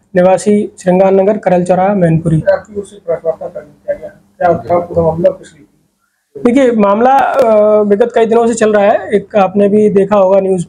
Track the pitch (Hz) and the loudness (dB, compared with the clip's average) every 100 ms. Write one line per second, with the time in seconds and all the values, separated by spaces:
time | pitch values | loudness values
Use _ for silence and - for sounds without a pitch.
0 | _ 180 180 185 208 208 208 - 185 180 | _ 0 2 2 0 -2 -2 -6 -2 2
1 | 196 196 190 208 185 180 180 185 190 208 | 2 2 2 -2 0 0 0 0 0 0
2 | 170 160 165 160 - 571 - 202 - - | 0 0 -2 -2 0 -2 -6 -14 -14 -12
3 | 170 160 165 160 170 - - _ - - | -8 -6 -6 -8 -10 -14 -18 _ -10 -10
4 | - - _ - 180 - - 175 175 170 | -12 -20 _ -4 -2 -2 -4 -4 -2 -2
5 | 165 160 156 - - - _ _ _ _ | -2 0 -2 -2 -12 -20 _ _ _ _
6 | _ _ _ 139 240 254 254 220 202 202 | _ _ _ -4 0 2 2 2 0 2
7 | 254 269 254 269 233 214 214 214 208 202 | 2 2 0 0 2 2 2 2 2 0
8 | 233 240 220 233 233 240 214 208 202 302 | 0 0 0 2 0 0 0 2 2 0
9 | 381 202 - 214 185 202 202 208 208 196 | 0 -4 -2 -2 0 0 0 2 2 2
10 | 190 208 185 196 190 190 | 0 2 2 2 0 -4